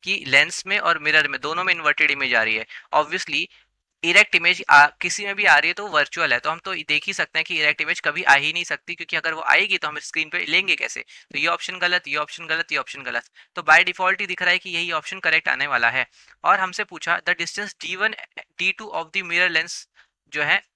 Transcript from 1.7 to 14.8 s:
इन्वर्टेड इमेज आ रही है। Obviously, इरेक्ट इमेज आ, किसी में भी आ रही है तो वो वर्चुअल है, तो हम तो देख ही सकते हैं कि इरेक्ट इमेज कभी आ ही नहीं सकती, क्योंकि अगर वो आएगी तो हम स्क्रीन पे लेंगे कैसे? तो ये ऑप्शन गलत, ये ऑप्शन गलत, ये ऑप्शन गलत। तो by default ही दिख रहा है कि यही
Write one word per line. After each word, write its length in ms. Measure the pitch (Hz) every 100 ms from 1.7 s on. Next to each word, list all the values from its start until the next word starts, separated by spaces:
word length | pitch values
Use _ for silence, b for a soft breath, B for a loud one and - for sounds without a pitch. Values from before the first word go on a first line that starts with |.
इन्वर्टेड 360 | 170 151 147 151
इमेज 240 | 143 131
आ 80 | 120
रही 120 | 110
है। 120 | 110 110 B B
Obviously, 520 | 147 151 170 - 147 170 b b _ _ _
इरेक्ट 300 | 165 175 208
इमेज 300 | 175 170 180 -
आ, 160 | 143 143
किसी 380 | - 175 -
में 100 | 202
भी 100 | 202
आ 140 | 196 147
रही 100 | 156
है 60 |
तो 120 | 175 208
वो 60 |
वर्चुअल 400 | 156 139 - 160
है, 60 | 123
तो 120 | 151
हम 80 | 165
तो 160 | 190
देख 320 | 180 156 151 -
ही 60 |
सकते 260 | 196 160 160
हैं 60 |
कि 160 | 160 165
इरेक्ट 200 | 151 156
इमेज 200 | 156 170
कभी 220 | 156 147
आ 120 | 156
ही 180 | 139 151
नहीं 120 | 170
सकती, 300 | 175 151 -
क्योंकि 220 | 175 170 165
अगर 160 | 165
वो 100 | 160
आएगी 360 | 139 143 196 190
तो 100 | 151
हम 100 | 151
स्क्रीन 300 | - 160 156
पे 180 | 175 175
लेंगे 280 | 165 190 160
कैसे? 280 | 120 - - B B
तो 60 | 143
ये 80 | 151
ऑप्शन 320 | 170 - 185
गलत, 240 | 175 180 151
ये 80 | 147
ऑप्शन 300 | 151 - 165
गलत, 260 | 160 -
ये 60 | 147
ऑप्शन 240 | 127 143
गलत। 200 | 127 117 - b b
तो 80 | -
by 160 | 156 160
default 360 | 180 180 185 190
ही 60 | 196
दिख 160 | 180
रहा 80 | 180
है 80 | 180
कि 120 | 190
यही 220 | 170